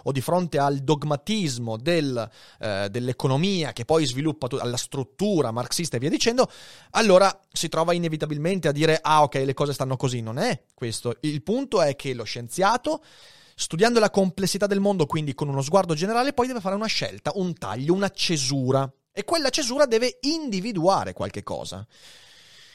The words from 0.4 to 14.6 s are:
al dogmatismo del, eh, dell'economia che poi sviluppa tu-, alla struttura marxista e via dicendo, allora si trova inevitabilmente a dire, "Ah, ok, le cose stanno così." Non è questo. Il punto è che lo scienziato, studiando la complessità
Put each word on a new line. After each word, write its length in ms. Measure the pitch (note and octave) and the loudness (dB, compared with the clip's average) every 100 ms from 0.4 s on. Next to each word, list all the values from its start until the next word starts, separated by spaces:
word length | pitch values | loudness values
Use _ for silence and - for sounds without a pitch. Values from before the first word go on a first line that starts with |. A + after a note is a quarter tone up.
| F3+ D3 | 0 0
al 220 | C#3+ C#3+ | 0 0
dogmatismo 1000 | C3+ D3 D3+ C#3+ - G#3+ D#3+ B2 A#2 A2 | 0 0 0 -2 -2 -2 0 -2 -6 -4
del, 520 | C#3 E3+ C#3+ B2 A2 - - - | 0 0 0 -2 -6 -10 -20 -10
eh, 280 | A2 G2 G2+ | -6 -4 -2
dell'economia 840 | A#2+ B2 B2 C3+ C3+ F#3+ F#3+ C#3 | -4 -4 -2 0 2 0 0 -4
che 140 | A#2+ A#2 | -6 0
poi 180 | D#3+ | 2
sviluppa 420 | C#3+ B2 D#3 - B2 | 2 0 -2 -2 -4
tu-, 100 | C3 | -4
alla 200 | A#2+ A#2+ | -4 -4
struttura 720 | - C3+ B2 - G#3 F3+ A#2+ | -6 -8 -8 -2 0 2 0
marxista 460 | A2+ B2+ - E3+ A#2+ | -2 -4 -4 -4 -2
e 40 | |
via 100 | C#3+ | -2
dicendo, 400 | C4 A#3 B3 A3 - - - - | 0 2 2 2 0 -20 -20 -6
allora 460 | G3+ A3 F#3 F#3+ - _ | 2 6 8 6 2 _
si 180 | - E3 | -6 -4
trova 260 | D#3+ E3+ | 0 2
inevitabilmente 760 | F3 E3+ D#3 D3+ D3 E3 F#3+ D3+ | 2 0 -4 -4 -4 -2 0 0
a 40 | |
dire, 260 | C#3+ D#3+ D#3 | 2 4 4
"Ah, 220 | D3 D#3 | 4 4
ok, 140 | D3 C#3 | 4 2
le 180 | C3+ | -2
cose 180 | C3 C#3+ | 0 -2
stanno 240 | C3+ C3 C3 | -2 -2 -2
così." 240 | C3+ B2 | -2 -2
Non 160 | A2 B2 | -6 -2
è 280 | A#3+ E3+ _ | -2 -2 _
questo. 420 | - A#2 - A#2+ A#2 | -10 -8 -6 -6 -4
Il 200 | D3+ D3 | -4 -4
punto 380 | - A#3+ C#4 G3+ | -2 -2 0 2
è 160 | D3+ C3+ | 2 0
che 160 | C3+ | -6
lo 120 | B2 | -6
scienziato, 800 | G#2 A#2+ A#2+ - F#3+ A#3+ D4+ D#4 _ - - - - | -8 -10 -8 0 2 2 -2 -6 _ -20 -20 -20 -18
studiando 460 | - - D#3+ A3+ A#3 | -10 -6 2 4 6
la 100 | G3+ | 4
complessità 560 | G3+ F#3+ - F#3+ F#3+ | 4 0 0 -2 0